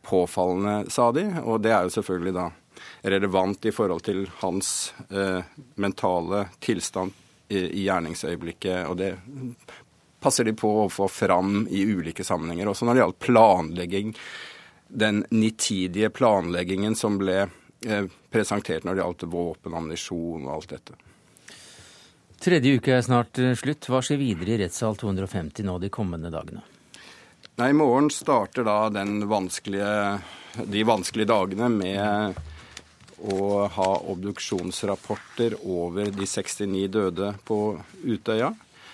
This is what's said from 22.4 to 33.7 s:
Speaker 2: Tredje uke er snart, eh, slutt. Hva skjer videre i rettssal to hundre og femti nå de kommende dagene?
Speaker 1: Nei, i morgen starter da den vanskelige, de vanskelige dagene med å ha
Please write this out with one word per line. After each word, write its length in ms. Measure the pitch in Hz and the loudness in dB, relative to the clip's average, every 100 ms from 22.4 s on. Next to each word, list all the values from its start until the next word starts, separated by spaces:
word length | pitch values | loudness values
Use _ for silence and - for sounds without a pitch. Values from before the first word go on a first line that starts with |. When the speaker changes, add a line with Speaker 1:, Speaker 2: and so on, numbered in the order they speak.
Speaker 2:
Tredje 320 | - 170 127 | 4 6 6
uke 140 | 127 - | 4 4
er 120 | 127 120 | 2 4
snart, 320 | 123 113 - | 2 2 0
eh, 160 | 127 | 0
slutt. 320 | 120 135 151 - | 2 -2 -4 -2
Hva 160 | 127 | -2
skjer 160 | 127 143 | 0 0
videre 400 | 131 87 90 113 | 0 0 0 0
i 40 | |
rettssal 320 | 90 - 113 101 | 0 -2 -2 -2
to 80 | 104 | -2
hundre 160 | 95 | -2
og 80 | 95 | -2
femti 320 | 101 78 - | -4 -6 -6
nå 160 | 101 90 | -6 -4
de 100 | 95 | -6
kommende 400 | - 95 85 82 | -4 -6 -6 -6
dagene? 340 | 80 - - - _ _ - - - - _ - - | -8 -10 -16 -18 _ _ -20 -20 -20 -20 _ -14 0
Speaker 1:
Nei, 100 | 123 | 4
i 40 | 143 | 6
morgen 320 | 147 123 147 | 6 6 4
starter 560 | - - 127 95 - | 0 2 2 2 0
da 240 | 110 104 107 | 2 2 2
den 400 | 101 101 104 104 | 0 -2 -2 0
vanskelige, 920 | 104 92 - - 98 101 104 101 101 - - - - | 0 -2 -6 -6 -2 0 0 0 -2 -8 -18 -14 -10
de 280 | 107 101 110 | -4 2 2
vanskelige 380 | 107 90 113 107 | 2 0 -2 2
dagene 400 | 110 95 98 120 | 4 2 0 0
med 640 | 110 92 98 104 104 107 - - - - - - _ - - | 2 0 0 0 0 0 -4 -12 -18 -20 -20 -20 _ -20 -10
å 460 | 104 98 98 101 | -4 0 0 0
ha 220 | 101 | 0